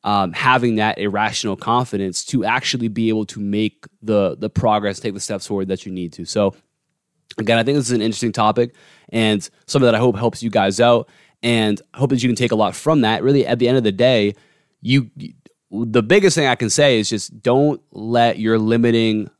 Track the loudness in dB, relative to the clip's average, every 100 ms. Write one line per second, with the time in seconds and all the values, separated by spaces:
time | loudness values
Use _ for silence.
0 | 0 0 -2 0 2 2 2 0 0 0
1 | -4 -2 -2 -2 -6 -6 0 0 0 -4
2 | -6 -8 -6 -4 -2 -2 -2 -4 -4 -2
3 | -2 -2 -4 -8 -6 -2 -4 _ -20 _
4 | -2 0 0 -2 -6 -2 0 0 -2 -6
5 | -8 -8 -8 -8 -6 -6 -4 -6 -8 -10
6 | -10 -10 -6 -2 -2 -2 _ _ _ _
7 | _ _ _ -8 0 0 2 0 0 0
8 | -2 -2 -4 0 0 2 -2 _ _ _
9 | _ -2 0 0 -4 _ -4 2 4 4
10 | 2 2 -2 -2 -2 0 0 2 4 4
11 | 0 _ _ _ -2 0 0 -2 -8 -4
12 | 0 0 0 0 0 0 0 -2 0 2
13 | 2 0 2 2 2 0 2 2 0 2
14 | 2 4 0 -4 _ _ _ _ 0 0
15 | 0 -12 -18 -18 _ _ _ -8 0 0
16 | 4 4 4 2 0 0 -2 2 4 4
17 | 0 -4 -8 -6 0 2 2 -2 _ -12
18 | -2 2 2 2 0 2 2 2 2 2
19 | 2 0 -4